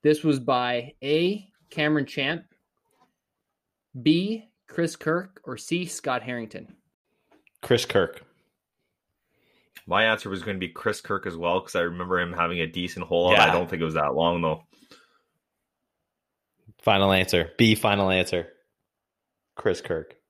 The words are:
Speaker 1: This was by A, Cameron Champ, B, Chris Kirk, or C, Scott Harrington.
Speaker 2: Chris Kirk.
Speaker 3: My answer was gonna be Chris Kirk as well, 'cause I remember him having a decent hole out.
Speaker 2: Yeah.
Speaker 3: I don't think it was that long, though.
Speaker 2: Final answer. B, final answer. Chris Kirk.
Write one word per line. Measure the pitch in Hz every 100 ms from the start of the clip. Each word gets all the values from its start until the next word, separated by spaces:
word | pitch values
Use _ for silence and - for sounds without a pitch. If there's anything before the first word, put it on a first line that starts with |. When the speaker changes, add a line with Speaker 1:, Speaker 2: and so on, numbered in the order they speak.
Speaker 1:
This | 147 151
was | 160 139
by | 120 123 123 123 127 _
A, | 135 156 175 208 - _ _
Cameron | - 151 151 135
Champ, | - 139 170 - _ _ _ _ _ _ _ _ _ _ _ _ _ _ 127
B, | 120 165 196 220 - _ _
Chris | - 165 -
Kirk, | 156 170 190 - -
or | 123
C, | - 170 175
Scott | - 143 123
Harrington. | 117 123 110 - - - _ _ _ _ _ _ _ _
Speaker 2:
Chris | - 120 -
Kirk. | 101 85 - - _ _ _ _ _ _ _ _ _ _ _ _ _ _ - -
Speaker 3:
My | 92 110
answer | 110 104
was | 95
gonna | 107 95
be | 90
Chris | - 110 104
Kirk | - 98 98
as | 82
well, | 87 92
'cause | - 92
I |
remember | 87 87 90 92
him | 87
having | 87 85 87
a | 80
decent | 90 90 - 85
hole | 87 90
out. | 101
Speaker 2:
Yeah. | 101
Speaker 3:
I |
don't | 87 90
think | 87
it | 80
was |
that | 78 73
long, | 69 85 87
though. | 80 78 _ _ _ - _ _ _ _ _ _ _ _ _ _ _ _ _ _ _ _ - _
Speaker 2:
Final | - 98 98
answer. | 95 92 90 82 -
B, | 113 107
final | 110 101 95
answer. | 92 90 90 82 _ _ _ _ _ _ _ _ _ _ -
Chris | 107 87
Kirk. | - 82 76 -